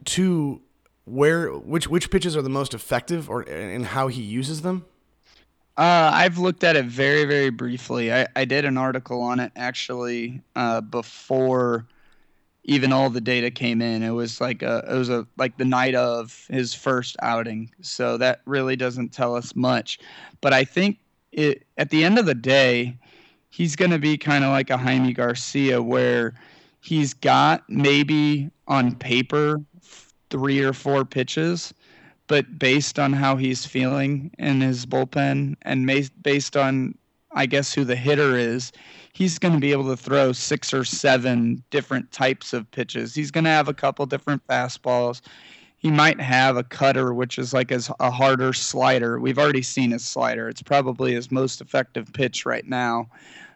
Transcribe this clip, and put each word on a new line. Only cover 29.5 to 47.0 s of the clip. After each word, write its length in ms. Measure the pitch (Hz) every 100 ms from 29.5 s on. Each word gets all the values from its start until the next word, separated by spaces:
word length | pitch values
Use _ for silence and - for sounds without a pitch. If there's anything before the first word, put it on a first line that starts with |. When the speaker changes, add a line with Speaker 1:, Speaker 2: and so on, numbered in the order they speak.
| 151 147 175 _ - - _ -
Speaker 2:
three 320 | 135 139 139
or 140 | 135
four 320 | 127 139 139 131
pitches, 640 | 139 123 156 165 175 - - _ _ - _ -
but 320 | 147 127 151
based 400 | 131 143 143 -
on 160 | 139
how 220 | 139 135 131
he's 280 | 131 127
feeling 640 | - 135 127 139 139 139 151 -
in 220 | 147 135
his 240 | 131 123
bullpen 720 | 127 131 131 143 139 139 139 143
and 240 | - 135 131
ma-, 160 | 139 135 -
based 320 | 147 143 -
on, 400 | 143 135 135 127 - _ _ -
I 140 | 294 135
guess, 260 | 139 135
who 120 | 143
the 120 | 127 123
hitter 400 | 135 143 143 123
is, 360 | 117 123 123 - - - -
he's 240 | - 185 165
gonna 200 | 180 156
be 140 | 143
able 140 | 139 135
to 100 | 127
throw 360 | - 139 135
six 420 | 123 - 147 -
or 100 | 135
seven 800 | 123 - 143 131 127 120 117 123 -
different 420 | 147 - 135 -
types 400 | - 131 - -
of 180 | 123 107
pitches. 440 | - 117 120 113
He's 160 | 147 143
gonna 180 | 160 160
have 200 | 156 147
a 60 |
couple 300 | 143 139 135
different 420 | 135 139 - 139 -
fastballs. 760 | 123 123 - 127 123 120 123 - - - - - _
He 120 | 156
might 300 | 147 156 -
have 360 | 131 127 135 123
a 80 |
cutter, 500 | 120 - 139 135